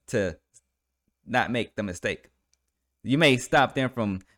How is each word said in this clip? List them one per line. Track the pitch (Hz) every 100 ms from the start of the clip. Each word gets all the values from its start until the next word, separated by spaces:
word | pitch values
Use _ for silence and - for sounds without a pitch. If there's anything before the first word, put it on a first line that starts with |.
| -
to | 117 92 80 _ _ _ _ _ _ _ _ -
not | 123 90
make | 120 104
the | -
mistake. | 101 87 107 87 _ _ _ _ _ _ _ _
You | 117 139
may | 156 127
stop | - 151 127
them | 139 127
from | 123 104 95 -